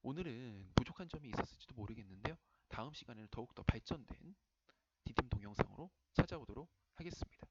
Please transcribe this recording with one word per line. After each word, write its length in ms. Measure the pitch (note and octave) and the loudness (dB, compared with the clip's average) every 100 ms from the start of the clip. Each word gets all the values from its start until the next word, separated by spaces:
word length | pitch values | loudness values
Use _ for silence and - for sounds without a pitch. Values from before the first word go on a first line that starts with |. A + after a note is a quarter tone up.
오늘은 680 | B2 D3 F3 A#2 B2+ G2+ F#2+ | -4 -4 -4 -4 -8 -10 8
부족한 360 | - - F3 F3 | 8 8 -4 -8
점이 180 | D#3 C#3+ | -8 -6
있었을지도 480 | G#2 A2 - - B2 | -2 -4 -6 -14 -8
모르겠는데요. 640 | G#2 A2+ G2 F#2+ B2 E3 _ _ _ | -6 -8 -12 -8 -8 -8 _ _ _
다음 240 | - B2 | -6 -6
시간에는 340 | D3+ - A2 G#2+ | -8 -12 -12 -10
더욱더 320 | - A#2 - | -8 -8 0
발전된 720 | G2+ A2+ - D#3 A#2 - E3 G3+ _ _ _ _ _ _ | 0 0 -2 -6 -6 -14 -14 -18 _ _ _ _ _ _
디딤 240 | - A#2+ B2+ | 2 2 4
동영상으로 640 | A2 G#2 G#2 F#2+ F#2+ F3+ _ _ | 0 0 2 2 0 -10 _ _
찾아오도록 580 | - F#3 E3+ B2 - D#3+ _ _ | 6 6 4 -4 -8 -8 _ _
하겠습니다. 520 | - E3+ - - - - | -10 -8 -6 -6 -8 -20